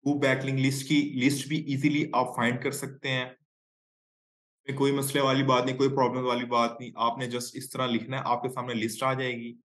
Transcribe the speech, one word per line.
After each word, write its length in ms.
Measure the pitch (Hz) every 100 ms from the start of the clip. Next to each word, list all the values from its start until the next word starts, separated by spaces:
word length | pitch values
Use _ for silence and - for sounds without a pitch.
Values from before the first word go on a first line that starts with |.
two 100 | 139
backlink 440 | 147 139 131 135 135
list 300 | 135 135 -
की 240 | 147 143 131
list 320 | 127 143 -
भी 180 | 156 -
easily 420 | 135 147 143 -
आप 120 | 123 127
फाइंड 360 | - 120 123
कर 100 | 139
सकते 360 | - 135 - 139
हैं। 280 | 131 127 - _ _ _ _ _ _ _ _ _ _ _ _ 139
कोई 180 | 135 139
मसले 280 | 139 135 143
वाली 220 | 135 131
बात 240 | 131 127 127
नहीं, 100 | 131
कोई 120 | 135
problem 340 | 135 123 127
वाली 220 | 127 120
बात 340 | 120 120 117 117
नहीं। 120 | 123 -
आपने 280 | 117 123 127
just 300 | 120 120 139
इस 140 | -
तरह 140 | 127 127
लिखना 300 | 117 117 131
है, 60 | -
आपके 220 | 120 -
सामने 260 | - 123
list 280 | 117 110 107
आ 120 | 135
जाएगी। 480 | 131 127 120 117 120 _